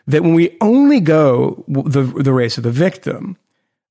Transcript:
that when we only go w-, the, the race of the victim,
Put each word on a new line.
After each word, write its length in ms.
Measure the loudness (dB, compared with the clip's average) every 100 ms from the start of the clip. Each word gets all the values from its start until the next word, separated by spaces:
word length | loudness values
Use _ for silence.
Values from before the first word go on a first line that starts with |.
| -2
that 160 | 0
when 100 | 2
we 220 | 2 0 0
only 380 | 0 4 4 4
go 640 | 2 2 2 2 -2 -6 -6
w-, 180 | -4 -2
the, 340 | -2 -2 -2
the 100 | 0
race 240 | 0 0 -4
of 60 |
the 80 | -4
victim, 640 | -2 -2 -4 -10 -10 -12 -14 _ _ _ _ _